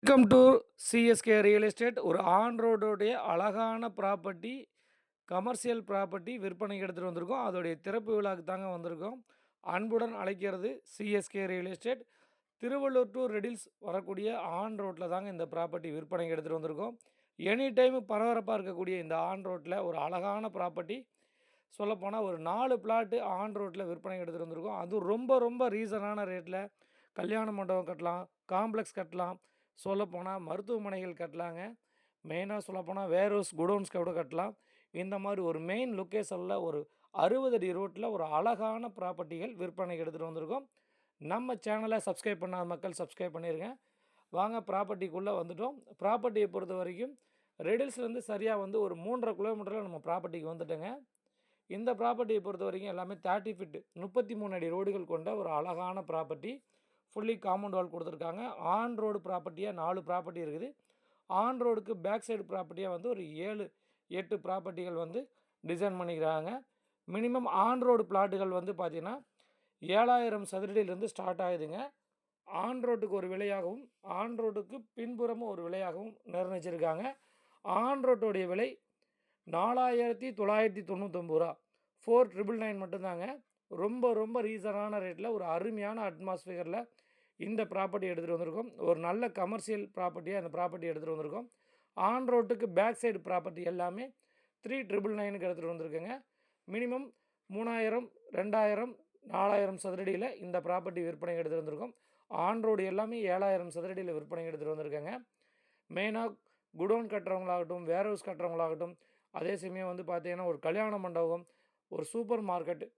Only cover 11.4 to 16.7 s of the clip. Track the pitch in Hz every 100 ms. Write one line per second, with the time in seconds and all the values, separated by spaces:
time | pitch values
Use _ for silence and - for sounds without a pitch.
11.4 | 190 185 180 180 226 254 233 _ _ _
12.4 | _ _ 240 277 277 254 240 214 254 208
13.4 | 226 226 - _ 202 180 180 196 208 226
14.4 | 175 170 214 214 196 170 175 180 202 180
15.4 | 165 165 170 170 160 151 156 180 165 160
16.4 | 156 160 156